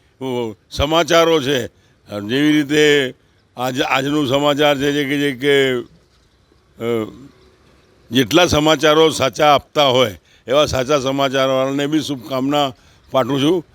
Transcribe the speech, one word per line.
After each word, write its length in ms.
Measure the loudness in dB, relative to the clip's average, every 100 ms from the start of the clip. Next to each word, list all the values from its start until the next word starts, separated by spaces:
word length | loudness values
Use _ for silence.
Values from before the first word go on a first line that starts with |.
| _ _
અ, 40 | -8 -6 -8 -10 _
સમાચારો 720 | -6 -2 0 2 2 2 2
છે, 240 | 0 -2 -4 -12 _ _ -14 -12 -4
જેવી 240 | 0 2
રીતે 600 | 2 0 2 4 2 0 -8 _ _ _ -8
આજ, 240 | -6 -4
આજનું 460 | -2 -2 0 -2 0
સમાચાર 520 | 0 0 2 2 2
છે 140 | -2
જે 120 | -2
કે, 140 | -2 -2
જે 140 | -4
કે, 420 | -2 0 2 2 -2 -8 _ _ _ _ _ _ _ _ -10
અ, 200 | -4 -4 -4 -10 -20 _ _ _ _ _ _ _ _
જેટલા 360 | -2 0 2 2
સમાચારો 640 | 2 2 2 4 4 4
સાચા 440 | 2 -4 2 4
આપતા 320 | 4 2 0 2
હોય 320 | 2 0 -2 _ _ -2
એવા 200 | 0 0
સાચા 340 | -2 -2 -2
સમાચારવાળાને 840 | -2 -2 -2 0 0 0 -2 -4 -2
બી 140 | -4
શુભકામના 720 | -4 -8 -8 -6 -2 -2 -2 -6 _ _ _
પાઠવું 300 | -2 0 0
છું. 260 | 0 -2 -4